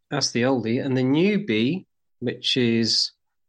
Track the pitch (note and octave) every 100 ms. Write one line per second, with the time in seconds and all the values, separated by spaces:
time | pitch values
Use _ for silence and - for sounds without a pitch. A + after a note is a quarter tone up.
0 | - C#3+ - A#2+ B2 C3+ G#2+ A#2+ C#3 B2+
1 | B2+ C#3+ F#3+ G#3 G#3 G#2+ A#2+ F#3 - _
2 | _ - B2 - - C3+ A#2+ A2+ A2 -
3 | - _ _ _